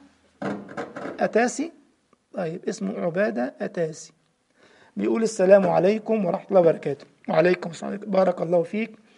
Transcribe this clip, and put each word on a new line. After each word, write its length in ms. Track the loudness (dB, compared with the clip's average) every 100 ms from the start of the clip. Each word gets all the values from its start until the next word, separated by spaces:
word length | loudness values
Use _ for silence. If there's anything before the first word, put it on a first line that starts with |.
| -20 _ _ _ -8 -8 -12 -14 -12 -12 -12 -4
أتاسي 540 | 0 2 0 -2 -8 -8 _ _ _ _ _
طيب، 280 | -8 -6 -6 -8
اسمه 300 | -6 -6 -4
عبادة 540 | -4 -2 -2 -2 -6 -6
أتاسي. 520 | -8 -4 -6 -6 -18 _ _ _ _ _ _ _ _ -4
بيقول: 260 | -2 0
"السلام 440 | -2 0 6 6 6
عليكم 580 | 4 2 0 0 -2 0
ورحمة 220 | -4 2
الله 100 | 4
وبركاته." 460 | 6 4 -2 -6 -10 _ -2
وعليكم 400 | 2 4 2 -4
السلام، 280 | -10 -10 -10
بارك 440 | -2 2 2 0
الله 220 | 0 0
فيك. 320 | 0 -4 -6 -10 _